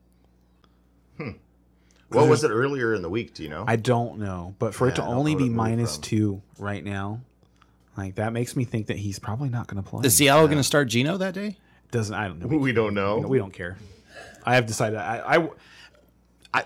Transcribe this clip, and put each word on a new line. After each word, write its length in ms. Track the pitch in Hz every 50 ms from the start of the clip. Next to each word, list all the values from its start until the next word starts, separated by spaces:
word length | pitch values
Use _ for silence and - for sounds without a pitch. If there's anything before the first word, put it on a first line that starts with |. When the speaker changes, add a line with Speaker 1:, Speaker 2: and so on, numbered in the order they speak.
| _ _ _ _ _ _ _ _ _ _ _ _ _ _ _ _ _ _ _ _ _ _ _
Speaker 1:
Hmm. 80 | - 151 110
Speaker 2:
'Cause 60 | - - _ _ _ _ _ _ _ _ _ _ _ _ _ -
Speaker 1:
What 180 | 107 123 151 -
was 140 | 151 139
Speaker 2:
there's 100 | 151 123
Speaker 1:
it 20 | 107
earlier 400 | 117 135 139 143 135 117 113 110
in 80 | 98
the 80 | 87 82
week? 240 | 98 120 104 - -
Do 80 | -
you 60 | 78 73
know? 160 | 76 87 107
Speaker 2:
I 80 | - 117
don't 420 | 113 104 123 120 120 120 110 - 107
know, 340 | 104 98 92 90 85 92 98 -
but 120 | 113 110
for 140 | 101 - 123
it 40 | 123
Speaker 1:
Yeah, 40 | -
Speaker 2:
to 60 | -
Speaker 1:
I 40 | -
don't 80 | 98 120
Speaker 2:
only 160 | 131 147 151
Speaker 1:
know 60 | 151 139
where 80 | 131
Speaker 2:
be 0 |
Speaker 1:
it 80 | 120 117
moved 20 | 113 113
from. 40 | 110
Speaker 2:
minus 280 | 113 117 117 110 - -
two 440 | - - 113 107 107 104 98 98 - _ _ -
right 260 | 101 101 104 92 76
now, 360 | 101 98 98 98 101 107 120 127 _ _ _ _ _ _ _ _ _ _ _ _ _ -
like, 180 | 101 95 95 92
that 160 | 107 107 113
makes 220 | 117 120 117 - -
me 100 | 143 120
think 220 | - - 110 104
that 120 | - - 87
he's 200 | 101 101 98 -
probably 300 | - 104 104 127 147 131
not 180 | 120 117 -
gonna 160 | - 98 98
play. 240 | 98 - 110 110 120
Speaker 3:
Is 80 | 127 117
Seattle 280 | - 147 135 143 156 160
Speaker 1:
Yeah. 60 | 143
Speaker 3:
gonna 120 | 151 143
start 240 | 127 - - 147 143 113
Geno 280 | 117 120 131 156 190
that 180 | 185 185 190 175
day? 220 | 190 208 214 196 - _ _ _ _ _ -
Speaker 2:
Doesn't, 240 | - 113 107 101 104
I 140 | 101 107 92
don't 100 | 78 82
know. 80 | 87 120 156 151
Speaker 1:
We 140 | 135 131
don't 220 | 110 113 110 104 101
know. 240 | 101 98 101 107 120
Speaker 2:
We 200 | - 107 135 120
don't 140 | 98 92
care. 240 | - - 87 87 95 - - - - - - - - - - - - - - 120
I 60 | 127
have 120 | 127 117
decided. 300 | 110 110 - 123 107 110 104
I, 180 | 80 98 117 117 - - 147 170
I, 100 | 160 143 - - - - - - - - _ _ _ _ _ _ _ _ _ _ - - -
I, 100 | - -